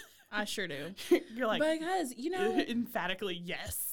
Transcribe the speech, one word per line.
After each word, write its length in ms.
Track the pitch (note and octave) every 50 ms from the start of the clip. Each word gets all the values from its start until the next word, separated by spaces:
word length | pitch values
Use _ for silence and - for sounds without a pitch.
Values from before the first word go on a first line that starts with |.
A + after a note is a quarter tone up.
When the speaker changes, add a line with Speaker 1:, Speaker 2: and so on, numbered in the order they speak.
| -
Speaker 1:
<laughs> 260 | - - - - -
Speaker 2:
I 120 | A3 G#3 G#3
sure 220 | G3+ - A3 F#3+
do. 280 | E3 C#3+ C#3 D3 E3+ G3+ - - - F4 - - - A3
Speaker 1:
You're 120 | A#3+ B3+
like, 140 | A3+ G#3 E3+
Speaker 2:
Because, 520 | D4+ D#4 D#4+ D#4+ D#4+ F4 F#4+ F#4+ D#4+ B3 -
you 140 | - B3+ F4
know 280 | F#4 F#4 G4 A4 A4 -
Speaker 1:
<laughs> 100 | - -
emphatically 680 | A#3+ A#3+ A#3+ - - G#3 E3+ F3+ F#3+ - G#3 F#3+ F3+
yes. 560 | F3 F3 F3 E3+ C3+ F#3 - - - - -